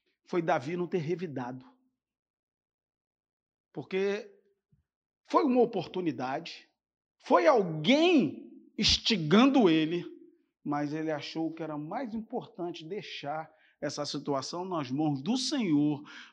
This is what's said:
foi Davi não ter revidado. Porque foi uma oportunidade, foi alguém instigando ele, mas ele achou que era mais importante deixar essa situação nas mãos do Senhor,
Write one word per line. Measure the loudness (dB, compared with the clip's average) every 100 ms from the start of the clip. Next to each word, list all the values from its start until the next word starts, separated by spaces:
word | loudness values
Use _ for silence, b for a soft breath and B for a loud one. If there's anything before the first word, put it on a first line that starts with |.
| _ _ _
foi | -2
Davi | 0 0 -2 -4
não | -4
ter | -4
revidado. | -4 -4 -6 -6 -8 -10 -16 _ _ _ _ _ _ _ _ _ _ _ _ _ _ _ _ _ _ _ _
Porque | -14 -6 -2 -2 -2 -8 _ _ _ _ _ _ _ _ _ _
foi | 2
uma | 4 4
oportunidade, | 4 2 -4 -4 -2 -2 -4 -4 -6 -14 -20 _ _ _ _ _
foi | 2 6 6
alguém | 6 2 0 4 6 6 6 4 -2 -14 -20 -16 -2
instigando | 0 2 0 -2 4 6 8 6 4
ele, | 4 2 -2 -6 -14 -20 _ _ _
mas | -6 -4 -4
ele | -4 -4
achou | -4 -6 -6 -6
que | -6
era | -8 -8
mais | -8 -8 -8
importante | -8 -8 -10 -10 -10 -10 -10
deixar | -10 -10 -10 -12 -8 -8 -10 b b b
essa | -8 -6 -6
situação | -6 -4 -4 -4 -8 -6
nas | -6 -4
mãos | -2 0 0
do | -2 -2
Senhor, | -2 -2 2 2 2 -2 B B B